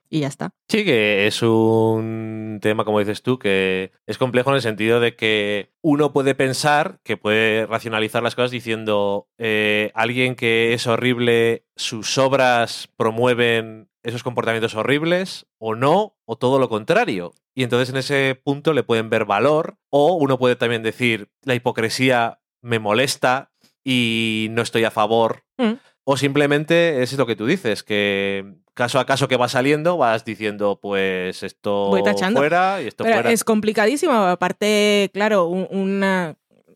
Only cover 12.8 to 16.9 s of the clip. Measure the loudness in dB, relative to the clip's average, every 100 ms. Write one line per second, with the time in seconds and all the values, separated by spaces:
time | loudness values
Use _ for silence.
12.8 | -14 -4 -2 0 0 2 2 0 -4 -12
13.8 | -20 _ -10 -8 -6 -4 -2 -2 -2 -2
14.8 | -2 0 0 -2 -4 -12 -18 -12 -8 -2
15.8 | 2 2 0 _ -12 -4 0 2 2 -2
16.8 | 0